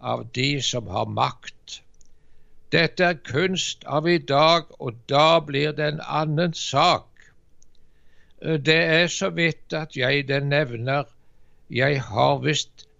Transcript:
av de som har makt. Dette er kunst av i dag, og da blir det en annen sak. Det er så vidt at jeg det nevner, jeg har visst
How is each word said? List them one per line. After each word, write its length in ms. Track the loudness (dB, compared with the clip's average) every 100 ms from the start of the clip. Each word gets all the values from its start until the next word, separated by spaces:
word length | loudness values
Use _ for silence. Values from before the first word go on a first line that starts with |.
av 260 | -6 -6 -6
de 280 | -2 -2 -2
som 240 | -4 -4 -4
har 200 | -4 -4
makt. 760 | -2 -2 -2 -16 -20 -20 -20 -20 -20 -20 -20 -20 -20 -20 -20 -2
Dette 320 | 0 0 0
er 160 | 0 -2
kunst 600 | -4 -2 -2 -2 -6 -10 -4
av 220 | -2 0
i 100 | 0
dag, 480 | 0 2 4 2 -2 -10
og 200 | -10 -10 0
da 320 | 4 6 4
blir 320 | 2 -2 -2
det 140 | -2 -4
en 140 | -4
annen 520 | -4 -2 0 0 -2
sak. 540 | -2 -2 2 4 2 -4 -20 -20 -20 _ -20 -20 -20 -20 -20 -20 -20 -20 -10
Det 360 | -4 -2 2 2
er 300 | 4 4 2
så 220 | 0 -4
vidt 420 | 0 -2 -2 -6
at 240 | -6 -6 -2
jeg 300 | 0 0 0
det 140 | -2
nevner, 640 | 2 0 0 -4 -2 -2 -4 -12 -20 -20 -20 -20 -8
jeg 320 | 0 0 0
har 400 | -2 0 2 2
visst 420 | 0 -2 -4 -14 -20 -8